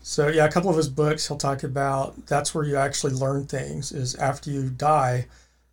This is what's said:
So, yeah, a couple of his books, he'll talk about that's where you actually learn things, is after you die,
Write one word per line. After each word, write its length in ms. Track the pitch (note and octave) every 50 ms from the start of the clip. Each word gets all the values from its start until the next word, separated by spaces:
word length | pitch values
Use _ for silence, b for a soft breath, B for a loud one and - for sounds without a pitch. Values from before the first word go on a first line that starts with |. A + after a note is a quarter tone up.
So, 260 | - - - D#3 D3 D3
yeah, 180 | D#3+ D#3 D3+
a 60 | D3+
couple 180 | - F3+ F3 G3
of 60 | D#3+
his 140 | D#3+ D3+ C3
books, 380 | C3 D3+ D3+ D3+ D#3 D#3 - -
he'll 100 | C#3+ -
talk 260 | - C#3 C#3 C3+ -
about 640 | C3+ C3 C#3 C#3 C#3 C#3 C3+ C3+ - - - - -
that's 260 | D3 C#3+ C#3+ - -
where 120 | E3 D3+
you 100 | D3 C#3+
actually 380 | C3+ C#3 C#3 C#3 - - C#3 C3
learn 320 | B2+ C3+ C3+ C#3 C#3 C#3
things, 460 | C#3+ C#3+ C3 C#3 C#3+ D3+ D#3 - -
is 220 | - C#3+ B2+ B2 -
after 340 | - D3 C3+ C#3 - - D3
you 200 | C#3 C#3 C3+ C3
die, 580 | B2+ B2 D3 D3+ D#3 D3 C3 B2+ B2 B2 B2 - b b b b b b b b